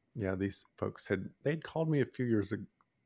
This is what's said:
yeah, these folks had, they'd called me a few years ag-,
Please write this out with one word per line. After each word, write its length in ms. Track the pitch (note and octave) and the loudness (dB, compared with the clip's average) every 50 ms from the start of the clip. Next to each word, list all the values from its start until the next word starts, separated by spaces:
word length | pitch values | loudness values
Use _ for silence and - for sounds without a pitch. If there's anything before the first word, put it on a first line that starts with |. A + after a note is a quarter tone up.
| _ _ - | _ _ -6
yeah, 200 | A#2+ G2+ F#2+ G2 | -4 -2 -2 0
these 300 | F#2 G2 G2 - - - _ _ | 0 -2 -2 -4 -6 -18 _ _
folks 300 | - G#2 G#2 - - - | -4 -4 -4 -4 -6 -2
had, 220 | - G#2 F#2+ G2 - - _ - | -2 -2 -2 -2 -8 -10 _ -2
they'd 200 | C#3+ D#3+ D#3+ - | -2 -2 -2 -6
called 260 | - - D#3+ E3 D#3+ | -6 -2 -2 0 2
me 120 | D3+ C#3+ | 4 2
a 40 | A#2+ | 2
few 180 | - - - B2+ | 2 0 -2 2
years 280 | A#2+ A2+ G#2 F#2+ F#2+ A2 | 4 4 4 4 2 -2
ag-, 140 | G#2 G2 - _ _ _ _ _ _ _ | -6 -6 -10 _ _ _ _ _ _ _